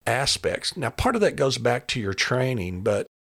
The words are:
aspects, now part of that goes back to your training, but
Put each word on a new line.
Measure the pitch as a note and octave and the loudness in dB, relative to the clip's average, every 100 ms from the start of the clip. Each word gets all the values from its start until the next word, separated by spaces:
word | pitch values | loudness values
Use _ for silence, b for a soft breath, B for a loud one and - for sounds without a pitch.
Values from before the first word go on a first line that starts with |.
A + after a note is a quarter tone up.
| - | -2
aspects, | B2 C#3 - - - - F#3 | 0 0 0 -2 -2 -4 -4
now | A2+ | -4
part | - - A#3+ | 0 0 2
of | |
that | F#3 - | 2 2
goes | C3+ B2 | 0 2
back | A#2+ A#2+ - | 0 0 -2
to | B2 | -4
your | G2 | -2
training, | F#2+ - B2+ C3 A#2+ F2+ F2+ | -2 0 2 2 0 -2 -2
but | G#2+ G#2 - _ | 0 0 -2 _